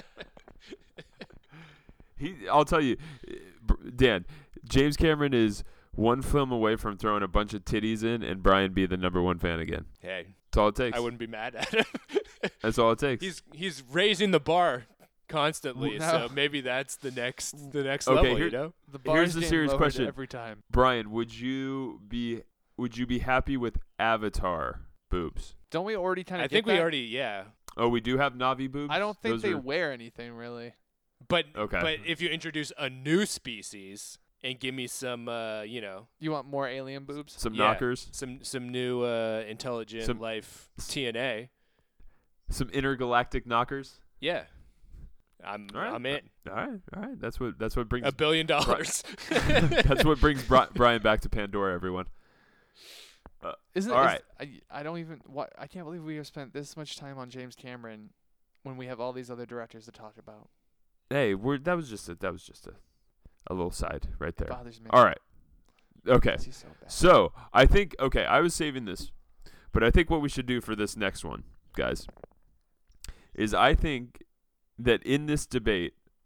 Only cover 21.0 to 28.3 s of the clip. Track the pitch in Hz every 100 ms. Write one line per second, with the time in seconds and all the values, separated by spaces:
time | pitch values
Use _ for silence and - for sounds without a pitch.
21 | 107 110 117 113 127 135 135 135 131 -
22 | 101 117 120 117 - _ _ - 123 117
23 | 123 120 127 131 135 135 117 - - -
24 | 113 113 104 - 92 85 64 - - -
25 | - 90 80 - - - - 160 196 214
26 | 180 185 180 180 135 202 226 190 165 147
27 | 117 120 123 101 101 _ - - 117 120
28 | 113 131 139